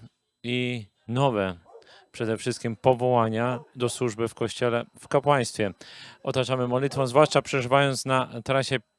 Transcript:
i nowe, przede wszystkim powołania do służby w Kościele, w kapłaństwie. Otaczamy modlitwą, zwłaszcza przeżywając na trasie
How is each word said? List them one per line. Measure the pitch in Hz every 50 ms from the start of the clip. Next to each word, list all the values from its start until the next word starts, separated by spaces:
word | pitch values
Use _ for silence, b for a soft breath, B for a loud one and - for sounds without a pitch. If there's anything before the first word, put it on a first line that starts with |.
| 110 - - _ _ _ _ _ -
i | 120 123 123 127 123 123 120 104 - _ _ _ -
nowe, | 117 127 143 139 117 104 98 95 90 85 - - - - b b b b b b
przede | - - 120 110 113 104
wszystkim | - 127 117 - - 120 113
powołania | - - 135 131 117 123 127 123 120 113 110 110 113 120 127 127 120 - - _
do | 127 123 117
służby | - - 127 120 104 113 113 113
w | -
Kościele, | - 120 110 - - 123 120 117 120 117 - _ -
w | - -
kapłaństwie. | - 143 - 143 143 139 120 - - - 110 98 - B B B B B B B B B -
Otaczamy | 135 131 131 127 123 131 127 123 123
modlitwą, | 123 127 139 139 - 135 135 123
zwłaszcza | 117 143 151 - - 143
przeżywając | - - - 139 120 120 135 139 143 139 135 120 -
na | 135 131 131 127 - - 120 110
trasie | - 135 135 131 - 135 123 - _ _